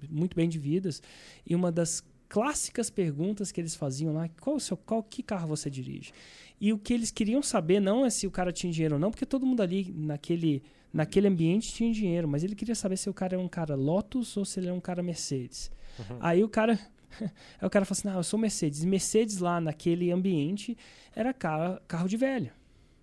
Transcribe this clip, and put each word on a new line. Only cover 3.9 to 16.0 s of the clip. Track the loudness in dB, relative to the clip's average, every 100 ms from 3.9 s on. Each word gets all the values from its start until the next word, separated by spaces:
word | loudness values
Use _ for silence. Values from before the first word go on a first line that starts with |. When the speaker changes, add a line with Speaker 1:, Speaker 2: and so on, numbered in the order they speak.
| -2 -2
Speaker 1:
lá, | -2 -4 -6
"Qual | -4 -2
o |
seu, | -2 -6
qual, | -2 -4
que | -4 -10
carro | -6 -4 -2
você | -4 -4
dirige?" | -6 -8 -10 -14 -20 -20 -20 -20 _
E | 0
o | 0
que | 0
eles | 0 0
queriam | 0 2 2
saber | 2 0 4 4
não | 4 4 2
é |
se | 0 -2
o |
cara | -2 -2
tinha | -2 -2
dinheiro | 0 2
ou | 4
não, | 2
porque | 0 -2
todo | 0
mundo | 2 2
ali | 2 0 -2 -4
naquele, | -4 -6 -2 2 2 2 -2 -20 -6
naquele | -2 2 4 4
ambiente | 6 4 4 0
tinha | 0 0
dinheiro, | 2 0 0 0
mas | 0
ele | -2
queria | -4 -4 -2
saber | -2 -2
se | -4
o |
cara | -4 -2
é | -2
um | -4
cara | -4 -2
Lotus | 0 2 2 0 -4 -4 -4
ou |
se | -4 -4
ele | -4
é |
um | -4
cara | -4 -4
Mercedes. | -4 -4 -4 -4 -6 -8 -10 -10 -14
Speaker 2:
Uhum. | -14